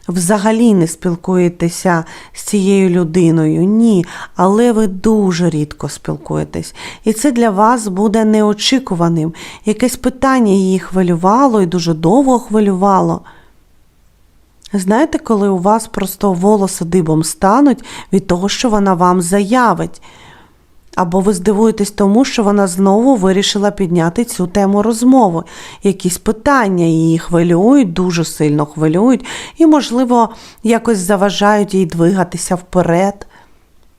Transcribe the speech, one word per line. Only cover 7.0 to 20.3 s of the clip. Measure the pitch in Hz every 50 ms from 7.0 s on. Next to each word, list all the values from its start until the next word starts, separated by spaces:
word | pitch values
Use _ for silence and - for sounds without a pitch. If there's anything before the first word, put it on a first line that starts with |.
| -
І | 220 214
це | - - 294
для | 247 240 233 226
вас | 196 190 214 220 254 240 214
буде | 208 180 185 214 226 196 226 220
неочікуваним. | 220 214 214 214 208 208 208 - - 269 262 262 - 190 165 170 170 170 165 156 165 165 - - - - - -
Якесь | 214 208 214 247 247 -
питання | - - 254 254 262 - 269 262 262 233 208
її | 190 196 190 190 185 185
хвилювало | 170 - 175 185 190 175 175 165 175 190 208 254 285 269 220 214
і | 190
дуже | 170 175 180 165 165 165
довго | 156 165 165 202 269 285 262 254 233
хвилювало. | 247 - 202 220 214 202 190 180 190 202 196 185 175 170 165 175 - - - - - _ _ _ _ _ _ _ _ _ _ _ _ _ _ _ _ _ _ _ _ _ _ _ - - -
Знаєте, | 202 185 190 214 240 311 311 320
коли | 302 - - 226 202 202 202
у | 190
вас | 180 175 202 214 226 -
просто | - - - 196 190 - - - 202 185
волоси | 175 180 208 214 208 196 185 - - 175
дибом | 165 175 190 170 160 156 156 156
стануть | - - - - 190 208 254 294 285 233 - - - - - - - -
від | 196 190
того, | - 180 175 185 202
що | - - - 247
вона | 214 208 202 196 185
вам | 170 180 180 180 185
заявить. | 170 170 190 202 208 190 233 254 247 220 180 - 165 170 - - - - - - - -